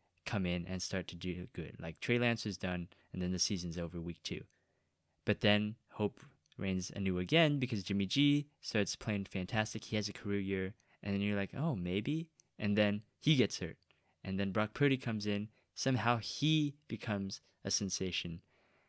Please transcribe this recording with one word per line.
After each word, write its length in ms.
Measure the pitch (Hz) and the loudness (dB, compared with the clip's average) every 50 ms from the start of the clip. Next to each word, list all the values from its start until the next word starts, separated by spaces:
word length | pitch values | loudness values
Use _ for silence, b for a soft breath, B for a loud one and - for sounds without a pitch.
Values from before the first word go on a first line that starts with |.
| _ _ _ _ _ | _ _ _ _ _
come 200 | - 113 101 92 | -4 -2 0 0
in 220 | 87 90 87 85 | 0 0 -2 -2
and 140 | 95 92 90 | -4 -6 -6
start 260 | - - - 92 90 | -4 -4 -4 -4 -4
to 80 | - 90 | -6 -8
do 320 | 85 92 92 85 87 90 - - | -6 -6 -4 -4 -4 -8 -8 -8
good. 240 | 87 80 - - - | -8 -8 -8 -10 -10
Like, 220 | - 82 82 - | -10 -10 -8 -6
Trey 180 | - - 120 120 | -2 0 2 2
Lance 240 | 120 120 117 - - | 2 2 0 0 -2
was 140 | 107 95 | -4 -4
done, 320 | - - 92 90 87 87 - b b b b - | -4 -2 -2 -2 -2 -4 -8 b b b b -4
and 80 | 92 | -2
then 100 | 90 90 | 0 0
the 80 | 92 87 | 0 0
season's 380 | - - 104 87 90 87 80 | 0 0 0 -2 -2 -4 -4
over 240 | 87 85 82 90 85 | -4 -4 -4 -4 -6
week 200 | 82 87 82 - - | -6 -6 -6 -8 -8
two. 200 | - 82 - - - _ _ _ _ _ _ _ _ _ _ _ _ _ _ _ | -8 -8 -8 -8 -12 _ _ _ _ _ _ _ _ _ _ _ _ _ _ _
But 160 | - 101 - | 0 2 4
then 360 | - 104 104 104 107 107 110 - _ _ | 6 6 6 6 4 0 -4 -8 _ _
hope 280 | - - 107 101 - - - - - _ _ _ _ | -4 -2 -2 -2 -2 -6 -16 -20 -20 _ _ _ _
reigns 340 | - 98 95 92 92 90 - - | -4 -2 0 0 0 0 -2 -4
anew 260 | 104 98 95 90 90 | -2 0 0 0 0
again 400 | 92 90 151 165 165 147 147 139 | 0 2 4 6 6 6 4 2
because 240 | 127 - 117 101 92 | 0 0 0 -2 0
Jimmy 220 | - 98 101 98 | 0 0 2 2
G 420 | 95 - 143 143 143 143 147 147 - _ _ | 2 4 4 6 6 4 4 0 -4 _ _
starts 380 | - - - 107 101 - - | -8 -2 0 0 0 0 -2
playing 300 | - - 113 104 98 98 - | -4 -4 -2 -2 -2 -4 -4
fantastic. 540 | - 95 90 - 113 110 110 - - 110 - | -4 -4 -4 -2 0 0 0 0 -4 -8 -6
He 100 | - 110 | -4 -2
has 140 | 107 101 104 | -2 -2 -4
a 40 | 101 | -6
career 280 | - - 104 101 101 | -6 -4 -2 -2 0
year, 320 | 98 95 95 95 95 95 - - _ _ _ _ | 0 0 -2 -2 -2 -4 -6 -10 _ _ _ _
and 120 | - 101 98 | -4 -2 -2
then 80 | 98 | 0
you're 160 | 101 104 104 | 0 0 0
like, 160 | 101 98 95 - | -2 -2 -4 -4
"Oh, 200 | 135 151 170 127 | -2 -2 -2 -2
maybe." 520 | 92 87 87 90 104 123 139 151 160 165 - _ _ _ _ _ - | -2 -2 0 0 0 0 0 -2 -2 -4 -8 _ _ _ _ _ -4
And 180 | 107 104 101 | 0 2 4
then 260 | 107 104 101 104 104 - _ _ _ | 4 4 4 2 0 -4 _ _ _
he 160 | - 151 156 | 2 4 6
gets 240 | 127 107 - - - | 6 4 4 2 -2
hurt. 180 | 90 80 - - _ _ _ _ _ _ _ _ - | -6 -6 -8 -10 _ _ _ _ _ _ _ _ -6
And 120 | 95 95 | -4 -2
then 140 | 95 98 98 | 0 0 0
Brock 220 | 92 104 107 104 - | 0 0 0 0 2
Purdy 240 | - 143 143 135 | 2 4 4 4
comes 280 | 127 - 127 110 104 101 | 2 0 -2 -2 -2 0
in. 220 | 104 101 101 107 - - _ _ _ _ | 0 0 0 -2 -4 -10 _ _ _ _
Somehow 440 | - - 135 131 113 101 120 120 | -4 0 2 2 2 4 2 2
he 580 | 113 107 - - - 139 156 156 156 147 143 - - _ - | 2 0 -4 -4 0 2 4 4 4 2 0 -2 -8 _ -8
becomes 500 | - - - 113 104 98 98 95 - - - _ _ _ - | -8 -6 -4 -2 -2 -2 -2 -4 -6 -10 -14 _ _ _ -4
a 80 | 110 | -2
sensation. 720 | - - 104 92 - - 95 92 87 - - 85 82 82 - _ _ _ _ _ _ _ _ | -2 -2 -2 -2 -2 -2 -2 -2 -2 -4 -4 -6 -8 -10 -14 _ _ _ _ _ _ _ _